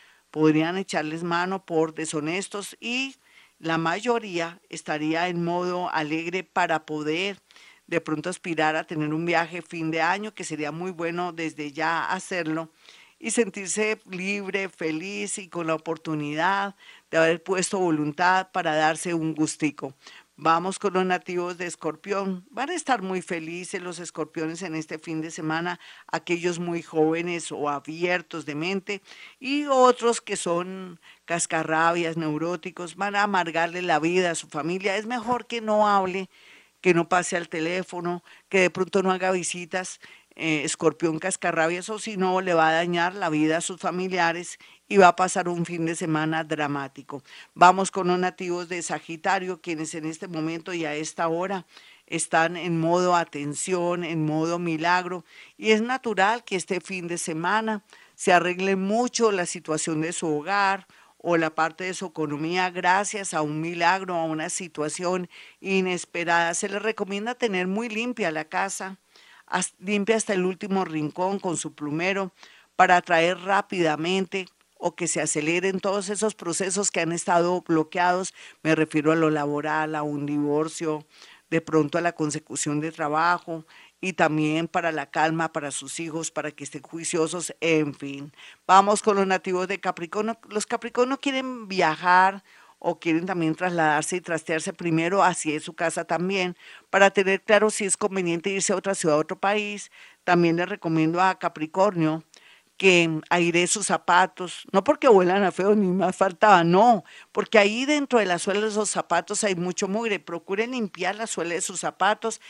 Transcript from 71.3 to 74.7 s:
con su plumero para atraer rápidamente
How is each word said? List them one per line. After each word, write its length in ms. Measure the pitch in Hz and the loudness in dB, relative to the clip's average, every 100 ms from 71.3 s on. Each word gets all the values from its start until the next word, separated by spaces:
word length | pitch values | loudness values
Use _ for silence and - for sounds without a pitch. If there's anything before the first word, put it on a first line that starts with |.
| 196 | -2
con 180 | 185 156 | -4 -4
su 160 | 156 | -6
plumero 580 | 151 151 156 185 196 185 - - - _ - | -8 -6 -2 -2 -2 -4 -10 -20 -20 _ 2
para 220 | 185 180 | 4 4
atraer 420 | 175 165 170 175 | 4 2 2 0
rápidamente 1080 | 185 196 - 190 160 151 170 190 185 196 180 _ _ | 0 0 0 0 0 0 0 0 -2 -4 -8 _ _